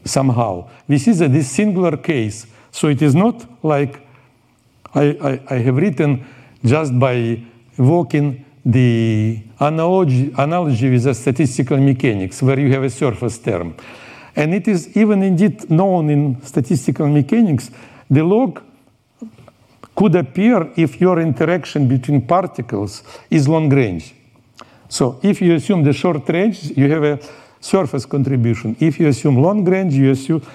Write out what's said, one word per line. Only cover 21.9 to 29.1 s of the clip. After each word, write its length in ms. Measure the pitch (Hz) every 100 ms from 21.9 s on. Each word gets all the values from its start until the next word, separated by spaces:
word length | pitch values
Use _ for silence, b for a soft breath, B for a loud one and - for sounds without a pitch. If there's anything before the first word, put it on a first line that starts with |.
| 131 147 143 117
particles 800 | 175 185 - 113 101 104 - B B -
is 180 | 156 139
long 220 | 160 151
range. 440 | 139 110 85 - - _ _ _ - B B -
So 320 | - 123 123
if 180 | 202 -
you 140 | 175 165
assume 280 | - 185
the 100 | 143
short 340 | - 180 151 -
range, 420 | 170 214 185 143 135
you 120 | 139
have 140 | 160
a 160 | 147 143 B B B B
surface 460 | - 190 156 139 -
contribution. 720 | 143 135 131 117 113 113 117
If 200 | 160 143
you 80 |
assume 300 | 156